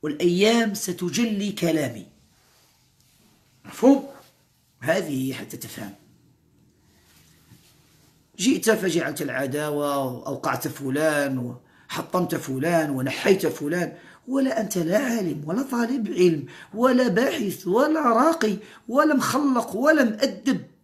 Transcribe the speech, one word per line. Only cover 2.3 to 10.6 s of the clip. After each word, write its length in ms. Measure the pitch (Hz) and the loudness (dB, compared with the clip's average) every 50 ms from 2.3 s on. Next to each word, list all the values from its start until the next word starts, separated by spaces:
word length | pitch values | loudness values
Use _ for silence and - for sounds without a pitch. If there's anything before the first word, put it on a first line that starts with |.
| _ _ _ _ _ _ _ _ _ _ _ _ _ _ _ _ _ _ _ _ _ _ _ _ _ _ _ | _ _ _ _ _ _ _ _ _ _ _ _ _ _ _ _ _ _ _ _ _ _ _ _ _ _ _
مفهوم؟ 440 | - - - - 262 277 269 - - - - - _ _ _ _ _ _ _ _ _ _ _ | -18 -6 4 6 6 6 6 2 -8 -16 -20 -20 _ _ _ _ _ _ _ _ _ _ _
هذه 520 | 120 147 170 196 180 156 143 131 131 135 | -2 0 0 0 0 -2 -4 -4 -4 -4
حتى 240 | 127 117 - - - | -6 -8 -10 -14 -14
تفهم. 380 | 117 - 113 - - 117 98 - _ _ _ _ _ _ _ _ _ _ _ _ _ _ _ _ _ _ _ _ _ _ _ _ _ _ _ _ _ _ _ - _ _ _ _ _ _ _ _ _ _ _ _ _ _ _ _ - | -14 -14 -14 -12 -12 -14 -14 -14 _ _ _ _ _ _ _ _ _ _ _ _ _ _ _ _ _ _ _ _ _ _ _ _ _ _ _ _ _ _ _ -20 _ _ _ _ _ _ _ _ _ _ _ _ _ _ _ _ -2
جئت 320 | 180 247 247 185 - 220 | 0 0 2 2 4 2
فجعلت 520 | 214 - 175 185 160 170 135 139 147 - | 2 2 2 0 0 0 -2 -2 -6 -6
العداوة 840 | 156 139 120 131 139 135 131 147 151 151 147 147 147 143 143 139 135 | -6 -6 -4 -4 -4 -4 -4 -4 -4 -2 -2 -2 -2 0 0 -2 -2
وأوقعت 640 | 131 123 123 - 151 139 123 - 151 127 131 | -4 -6 -8 -8 -8 -8 -6 -2 -4 -4 -2